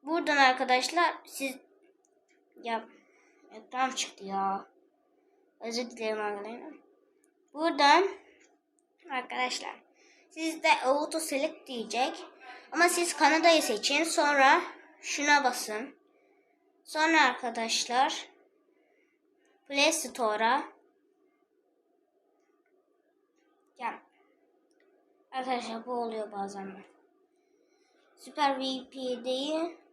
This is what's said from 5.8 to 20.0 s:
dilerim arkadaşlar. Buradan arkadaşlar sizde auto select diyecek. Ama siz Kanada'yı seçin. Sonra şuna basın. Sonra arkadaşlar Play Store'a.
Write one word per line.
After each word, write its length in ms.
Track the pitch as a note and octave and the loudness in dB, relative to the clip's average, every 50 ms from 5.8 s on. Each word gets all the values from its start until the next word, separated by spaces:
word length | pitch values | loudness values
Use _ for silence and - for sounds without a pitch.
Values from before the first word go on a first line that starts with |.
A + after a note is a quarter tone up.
| B3+ A3+ | -6 -6
dilerim 300 | A#3 - A3+ A3 G#3+ G#3+ | -8 -8 -6 -4 -4 -4
arkadaşlar. 520 | G#3+ G#3 G#3 G3+ G3+ G#3+ A3+ A#3+ - D#4 C#4+ - _ _ _ _ _ _ _ _ _ _ _ _ _ _ _ | -4 -6 -6 -8 -10 -12 -14 -14 -16 -16 -18 -20 _ _ _ _ _ _ _ _ _ _ _ _ _ _ _
Buradan 560 | C#4+ D#4 E4+ D#4+ C#4 D4 C#4+ C#4+ E4+ F#4+ G4 - - - - _ _ _ _ _ _ _ _ _ _ _ _ _ _ _ F4 | -2 -2 -2 2 4 6 8 8 6 6 2 -2 -10 -18 -20 _ _ _ _ _ _ _ _ _ _ _ _ _ _ _ -8
arkadaşlar 640 | C#4+ B3+ B3 - - - B3+ B3 - - - - - - _ _ _ _ _ _ _ _ _ _ | -8 -8 -8 -6 -6 -4 -4 -4 -4 -8 -10 -10 -14 -14 _ _ _ _ _ _ _ _ _ _
sizde 500 | _ D#4+ D#4+ D#4+ D#4+ - - D#4+ D4 - - | _ -6 -4 -4 -4 0 2 2 2 4 4
auto 360 | B3+ C4+ D4 D4+ D4+ D4+ D#4+ | 0 0 0 0 -4 -4 -6
select 460 | D#4+ - D4 C4+ C#4+ D#4 - - - | -4 -2 -2 -2 -2 -2 -4 -8 -16
diyecek. 580 | - C4 A#3+ A3 G3+ - A#3 B3+ D#4 - - - - - - - - - - - - - | -12 -10 -10 -8 -6 -2 -2 -2 -2 -4 -8 -14 -18 -20 -20 -20 -20 -20 -20 -18 -10 2
Ama 160 | D4 E4+ F4+ | 4 4 4
siz 280 | F4 F4 F4 E4+ - | 4 2 -2 -2 0
Kanada'yı 460 | - D#4 D4+ D#4 D#4+ D#4+ E4+ E4 D#4 - | 4 4 4 4 6 6 6 6 6 4
seçin. 420 | - A#3 G#3 G#3 - C#4 D4 D#4+ | 2 -2 -2 0 0 0 2 0
Sonra 560 | E4 E4 - D4+ D4 D4 C#4 C4+ C4 D4+ F4 F4 - - - - - - _ | 0 0 2 2 2 4 6 8 8 8 6 4 -2 -12 -18 -20 -20 -20 _
şuna 440 | - - - - C#4+ D4 D4 C#4+ C#4 | -12 -10 -6 -4 2 4 4 4 4
basın. 520 | B3+ A#3+ - - - G#3+ G#3+ A#3+ - - _ _ _ _ _ _ _ _ _ _ _ _ _ _ _ _ _ _ | 2 -2 -2 -8 -8 -8 -8 -10 -10 -14 _ _ _ _ _ _ _ _ _ _ _ _ _ _ _ _ _ _
Sonra 380 | - - D#4 D#4 D#4+ E4 D#4+ D4 | -8 -2 0 2 4 6 6 6
arkadaşlar 1040 | B3+ B3 - - A#3+ A3+ A#3+ A3+ A3+ - - - - A#3+ B3 C4+ D#4 D#4 - - - - _ _ _ _ _ _ _ _ _ _ _ _ _ _ _ _ _ _ _ _ _ _ _ _ _ _ _ | 4 4 0 -6 -6 -4 -4 -4 -2 -2 -4 -2 0 2 2 2 2 0 -6 -12 -14 -20 _ _ _ _ _ _ _ _ _ _ _ _ _ _ _ _ _ _ _ _ _ _ _ _ _ _ _
Play 240 | C#4+ C#4 C#4+ D#4 D#4 | 0 2 4 4 2
Store'a. 680 | D#4 | 0